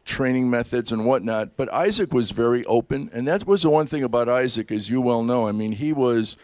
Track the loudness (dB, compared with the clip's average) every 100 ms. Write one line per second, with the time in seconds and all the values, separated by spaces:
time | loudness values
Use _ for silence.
0 | -10 -4 0 0 0 0 -2 -4 -2 -2
1 | 2 0 0 -4 -4 -6 -4 -2 0 0
2 | 0 0 -2 0 2 2 0 0 0 -4
3 | -6 -6 -2 -2 2 2 4 4 2 -2
4 | 0 0 2 2 0 -2 -4 -4 -2 0
5 | 2 2 2 0 0 -2 -4 -2 -2 0
6 | 2 2 -2 -6